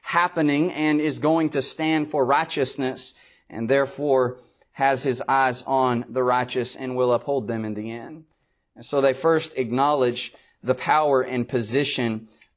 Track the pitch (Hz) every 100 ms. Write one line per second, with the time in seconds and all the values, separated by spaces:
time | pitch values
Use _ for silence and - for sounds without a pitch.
0 | - 175 175 170 151 143 175 - 156 151
1 | 151 127 147 165 156 151 127 - 156 160
2 | 151 147 127 139 160 151 131 - 131 120
3 | - - - _ _ 95 113 135 135 -
4 | 147 131 123 127 - _ _ - 139 131
5 | 139 120 - 135 131 120 - 135 127 120
6 | - 123 127 123 123 127 117 - 131 127
7 | 123 120 - 139 107 113 110 104 110 117
8 | 127 160 160 _ _ _ _ - 117 143
9 | 135 131 160 160 160 127 120 123 139 147
10 | 123 117 - - _ _ - 127 - 151
11 | 151 135 123 127 117 127 110 131 143 -
12 | 117 110 - _ _